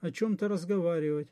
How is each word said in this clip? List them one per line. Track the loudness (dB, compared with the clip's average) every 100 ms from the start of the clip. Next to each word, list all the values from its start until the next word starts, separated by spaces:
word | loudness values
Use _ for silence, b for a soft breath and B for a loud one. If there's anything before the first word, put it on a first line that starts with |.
о | -8
чём-то | -2 0 2 0
разговаривать. | 0 0 0 2 2 0 0 -4